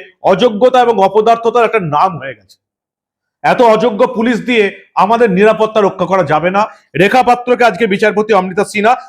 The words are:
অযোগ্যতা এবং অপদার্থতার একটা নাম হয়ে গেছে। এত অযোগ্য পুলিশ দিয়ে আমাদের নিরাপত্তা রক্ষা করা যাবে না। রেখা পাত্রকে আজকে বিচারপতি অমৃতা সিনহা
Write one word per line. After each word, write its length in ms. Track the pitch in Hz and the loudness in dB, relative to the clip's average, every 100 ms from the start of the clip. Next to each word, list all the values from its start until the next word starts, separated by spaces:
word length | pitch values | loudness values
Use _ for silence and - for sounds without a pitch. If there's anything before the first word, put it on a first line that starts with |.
| - _ | -8 _
অযোগ্যতা 600 | 165 185 240 202 254 254 | 0 2 0 2 2 2
এবং 140 | 240 208 | 2 2
অপদার্থতার 600 | 190 208 220 226 226 240 220 | 0 2 0 0 0 0 0
একটা 140 | 220 | -2
নাম 380 | 160 147 190 151 | -2 -2 -2 -4
হয়ে 180 | 135 107 | -14 -16
গেছে। 220 | 101 _ _ _ _ _ _ _ _ _ | _ _ _ _ _ _ _ _ _ _
এত 200 | 147 185 | -2 2
অযোগ্য 460 | 233 214 240 208 254 | 2 4 0 0 -2
পুলিশ 300 | - 233 214 185 | 0 -2 -4 -2
দিয়ে 340 | 233 196 - _ 151 | -2 -2 -4 _ -2
আমাদের 360 | 196 233 233 | 0 2 2
নিরাপত্তা 500 | 180 220 220 220 220 | 2 2 2 -2 0
রক্ষা 240 | 190 185 175 | -2 -2 -2
করা 180 | 190 | -2
যাবে 260 | 147 156 180 | 0 0 0
না। 160 | 202 208 - _ 143 | -2 -4 -6 _ -2
রেখা 240 | 202 254 | 2 2
পাত্রকে 400 | 240 240 247 247 | 2 0 0 0
আজকে 240 | 233 190 220 | 0 0 -4
বিচারপতি 460 | 196 214 202 214 | 0 -2 -2 0
অমৃতা 320 | 196 190 185 196 | 0 0 -4 -4
সিনহা 300 | 214 214 247 | -2 0 -2